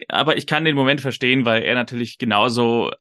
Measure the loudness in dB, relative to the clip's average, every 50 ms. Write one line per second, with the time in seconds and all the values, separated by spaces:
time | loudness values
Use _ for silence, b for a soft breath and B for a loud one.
0 | -10 -4 -2 0 0 0 0 -2 -2 -2 -2 0 0 0 2 2 2 2 0 0
1 | -2 -6 -4 -2 0 2 2 2 2 2 2 2 2 0 0 0 -2 -4 -6 -6
2 | -6 -8 -8 -6 -2 0 2 2 2 2 2 2 2 2 2 0 -2 -2 -6 -4